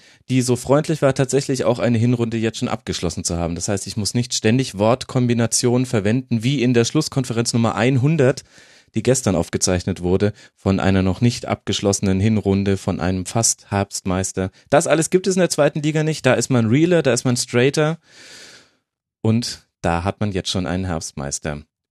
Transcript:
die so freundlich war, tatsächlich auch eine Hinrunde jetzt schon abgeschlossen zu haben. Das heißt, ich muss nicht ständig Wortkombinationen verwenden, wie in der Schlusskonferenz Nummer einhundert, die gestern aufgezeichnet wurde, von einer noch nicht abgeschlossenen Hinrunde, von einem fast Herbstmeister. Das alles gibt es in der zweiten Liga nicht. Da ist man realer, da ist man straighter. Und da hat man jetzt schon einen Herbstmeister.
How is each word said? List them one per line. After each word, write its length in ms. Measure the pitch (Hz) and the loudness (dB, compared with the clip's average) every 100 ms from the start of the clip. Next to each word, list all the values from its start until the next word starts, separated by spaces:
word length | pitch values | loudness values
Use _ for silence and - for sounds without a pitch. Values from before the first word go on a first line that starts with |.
| _ _ - | _ _ -2
die 140 | 127 | 0
so 120 | 127 120 | 2 0
freundlich 460 | - 143 156 160 | 2 2 2 2
war, 140 | 139 131 | 2 2
tatsächlich 480 | 131 135 - 131 | 0 0 0 -2
auch 160 | 87 120 | 0 0
eine 180 | 107 113 | 2 2
Hinrunde 400 | 120 120 113 113 | 2 2 0 0
jetzt 220 | 110 - | -2 -2
schon 80 | 123 | -4
abgeschlossen 560 | - - 87 87 90 | -4 -6 -4 -4 -4
zu 160 | - 85 | -4 -2
haben. 160 | 85 85 | -2 -4
Das 140 | 98 | -4
heißt, 180 | 98 - | -4 -4
ich 100 | 107 | -6
muss 160 | 98 | -2
nicht 220 | 120 120 - | -2 -2 0
ständig 420 | 110 127 131 95 | 2 2 0 0
Wortkombinationen 1120 | 107 127 - 131 123 117 117 - 123 123 127 | 2 2 0 0 0 2 0 0 2 2 0
verwenden, 560 | 117 98 127 131 117 | 0 0 0 0 -2
wie 180 | 117 143 | 0 2
in 140 | 123 120 | 2 4
der 100 | 117 | 2
Schlusskonferenz 680 | 156 - 139 120 113 117 | 0 -2 -2 -4 -2 0
Nummer 200 | 120 113 | 2 0
einhundert, 680 | 95 120 135 139 160 127 143 - - - - _ 113 | 2 2 2 2 4 2 0 -6 -20 -20 -20 _ -4
die 80 | |
gestern 320 | 120 135 107 87 | 0 2 2 0
aufgezeichnet 680 | 82 95 - 90 101 87 | 0 -2 0 0 -2 -4
wurde, 320 | 87 95 101 - - _ | 0 2 0 -2 -14 _
von 240 | 101 98 | 0 2
einer 240 | 92 95 | 2 2
noch 180 | 95 92 | 2 2
nicht 240 | 120 - - | 0 0 -4
abgeschlossenen 720 | 104 - 101 101 98 98 95 | -6 -4 -2 0 0 0 2
Hinrunde, 560 | 107 110 98 98 98 95 | 2 2 2 2 2 -2
von 240 | - 92 | -2 -2
einem 280 | 85 92 92 | -2 -4 -4
fast 420 | 117 113 - - | -2 -2 -2 -4
Herbstmeister. 800 | 101 101 - 95 92 92 - 95 - - | -2 -2 -4 -4 -2 -2 -4 -6 -6 0
Das 160 | 143 165 | 2 2
alles 240 | 156 156 | 0 0
gibt 160 | 185 196 | 0 0
es 80 | 185 | 0
in 60 | |
der 100 | 170 | 0
zweiten 320 | - 143 160 | 2 0 0
Liga 180 | 147 156 | -2 -2
nicht. 240 | 156 151 127 | -2 -2 0
Da 80 | |
ist 160 | 117 - | 2 2
man 160 | 127 110 | 0 2
realer, 380 | 135 170 170 | 2 4 2
da 100 | 147 | 2
ist 100 | 117 | 0
man 140 | 131 120 | 0 -2
straighter. 600 | - 120 131 147 151 160 _ - - - - - _ _ _ _ _ _ | -2 0 2 2 0 -2 _ -20 -20 -20 -20 -20 _ _ _ _ _ _
Und 460 | 110 113 - - _ _ | 0 0 -2 -10 _ _
da 200 | 87 85 | -2 -2
hat 160 | 98 - | -2 -4
man 120 | 104 | -4
jetzt 180 | 92 - | -4 -4
schon 160 | 101 90 | -4 -4
einen 200 | 92 92 | -4 -4
Herbstmeister. 760 | 82 - - 71 - 80 73 - _ - | -6 -8 -10 -8 -8 -8 -10 -12 _ -4